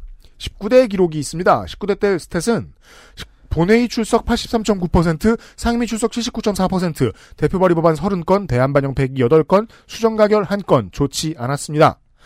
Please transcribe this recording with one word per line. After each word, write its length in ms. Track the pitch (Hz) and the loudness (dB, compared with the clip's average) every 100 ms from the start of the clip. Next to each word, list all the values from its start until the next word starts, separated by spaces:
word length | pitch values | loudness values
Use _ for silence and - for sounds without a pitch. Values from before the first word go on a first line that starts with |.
| - - - _ | -18 -20 -20 _
십구 320 | - - 202 | -14 -10 4
대 180 | 254 247 | 4 4
기록이 320 | 190 175 151 | 2 0 0
있습니다. 460 | 139 165 196 131 90 | -8 -2 2 0 -2
십구 180 | - 196 | -8 -6
대 80 | 196 | -2
때 200 | 202 175 | 0 -2
스탯은 520 | - 175 233 208 90 _ _ - - - - _ - | -4 -4 -2 -2 -4 _ _ -20 -20 -20 -20 _ -6
본회의 400 | 151 175 226 240 | -2 2 2 2
출석 340 | 240 214 226 | -2 0 0
팔십삼점구 640 | - 233 - 226 214 196 170 | 0 -4 -2 -2 0 -2 0
퍼센트, 480 | 180 170 156 214 226 - - | 2 2 0 0 0 -4 -6
상임위 280 | 233 233 226 | -2 -2 -2
출석 280 | 220 226 | -2 -4
칠십구점사 560 | 240 233 233 214 196 185 | -4 -6 -4 -4 -2 -2
퍼센트, 420 | 185 175 151 120 - - - | 0 -4 -2 -4 -4 -18 -4
대표 240 | 151 190 | -2 2
발의 160 | 185 165 | 2 4
법안 200 | 165 151 | 2 0
서른 280 | 196 185 | -2 -4
건, 240 | 160 196 185 | 0 0 0
대안 240 | 123 135 | 0 2
반영 240 | 139 139 131 | 2 0 -2
백여덟 480 | 131 131 120 160 | -4 0 4 4
건, 240 | 151 190 226 - _ | 4 0 0 -12 _
수정 280 | - 226 220 | -2 -2 2
가결 280 | 208 214 170 | 2 2 0
한 160 | 202 | -6
건, 240 | - 147 92 | 0 0 0
좋지 420 | - 143 - 156 139 | -4 -4 -4 -8 -6
않았습니다. 640 | 120 120 - 151 143 - _ _ | -6 -6 -4 2 2 2 _ _